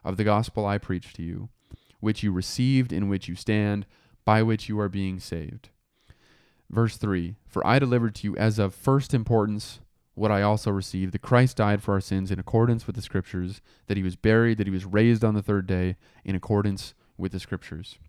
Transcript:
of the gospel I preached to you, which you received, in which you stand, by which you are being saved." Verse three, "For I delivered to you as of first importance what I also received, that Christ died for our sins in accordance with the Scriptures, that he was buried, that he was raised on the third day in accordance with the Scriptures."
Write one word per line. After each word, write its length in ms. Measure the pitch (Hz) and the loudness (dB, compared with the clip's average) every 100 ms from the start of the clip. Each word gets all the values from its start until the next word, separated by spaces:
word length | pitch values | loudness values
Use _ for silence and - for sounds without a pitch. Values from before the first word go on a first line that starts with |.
of 120 | - 95 | -6 -2
the 60 | |
gospel 420 | 107 104 117 - 101 | 2 2 0 -2 -2
I 120 | 101 | -2
preached 380 | - 90 - - | -2 -6 -8 -10
to 60 | |
you, 260 | 82 92 101 - _ - _ _ | -10 -8 -12 -16 _ -20 _ _
which 240 | 107 107 | -4 -2
you 80 | 107 | 0
received, 640 | 90 - - 123 131 123 | -2 -2 -2 2 2 2
in 160 | 80 101 | -2 -2
which 180 | 98 - | -2 -6
you 80 | 87 | -8
stand, 500 | - 107 104 104 98 _ _ _ | -2 0 0 -2 -6 _ _ _
by 180 | - 107 | 2 4
which 260 | 113 110 - | 4 0 -2
you 100 | 104 | -4
are 100 | 104 | -2
being 300 | 98 95 92 | -2 -4 -6
saved." 500 | - 82 78 - - _ _ _ _ _ _ _ _ _ _ | -8 -8 -8 -12 -18 _ _ _ _ _ _ _ _ _ _
Verse 280 | 110 113 - | 0 0 0
three, 380 | 107 95 85 104 - | -2 0 -2 -8 -8
"For 180 | - - | -4 2
I 120 | 127 | 2
delivered 360 | 135 123 117 - | 4 2 0 -2
to 120 | 107 | -6
you 100 | - | 0
as 200 | 110 107 | 0 2
of 140 | 98 | 0
first 400 | - - 135 135 | 0 2 2 2
importance 680 | 131 110 117 104 104 - - - _ _ | -2 2 2 2 -2 -8 -16 -20 _ _
what 180 | - 104 | -4 0
I 100 | 104 | 2
also 300 | 101 107 - | 2 2 0
received, 400 | 98 92 92 95 | -2 -2 -4 -4
that 80 | 101 | -4
Christ 360 | - 123 127 - | 2 4 4 4
died 260 | 104 104 | 2 2
for 100 | - | 0
our 60 | 98 | -2
sins 320 | - 95 95 | 0 -2 -2
in 80 | 92 | -4
accordance 480 | 92 113 117 117 - | 0 2 4 2 -2
with 80 | 101 | -10
the 60 | |
Scriptures, 580 | - 95 - 92 90 104 _ _ - | -6 -4 -4 -6 -6 -8 _ _ -4
that 100 | 98 | -2
he 60 | |
was 120 | 92 90 | -2 0
buried, 420 | 107 110 117 110 | 4 4 4 2
that 80 | 98 | 0
he 60 | |
was 140 | 95 95 | -2 0
raised 400 | 104 117 113 113 | 4 6 6 4
on 80 | |
the 80 | 107 | 2
third 260 | 98 101 92 | 0 0 0
day 300 | 92 90 90 _ _ | 0 0 -4 _ _
in 120 | - 95 | -6 -6
accordance 580 | - 104 104 98 - - _ - | 0 0 2 -2 -8 -18 _ -10
with 160 | 92 | -8
the 60 | 92 | -6
Scriptures." 600 | - 92 - 78 101 - | -8 -10 -10 -14 -14 -20